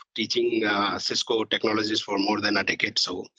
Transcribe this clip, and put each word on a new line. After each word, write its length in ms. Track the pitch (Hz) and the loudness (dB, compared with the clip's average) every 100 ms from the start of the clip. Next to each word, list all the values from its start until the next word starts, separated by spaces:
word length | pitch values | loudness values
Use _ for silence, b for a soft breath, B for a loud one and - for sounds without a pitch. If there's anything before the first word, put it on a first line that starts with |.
| - | -10
teaching, 500 | - 110 123 120 113 107 | -6 -2 0 2 2 2
uh, 320 | 101 101 90 | 2 0 -2
Cisco 460 | - 113 - 113 | -2 -2 0 0
technologies 580 | 107 104 113 107 107 110 | 0 0 2 2 0 -2
for 160 | - 101 | 0 0
more 220 | 101 104 | 0 0
than 180 | 104 101 | 0 0
a 60 | |
decade. 340 | 95 101 104 - | 0 0 0 0
So, 260 | - 90 - | -2 -4 -10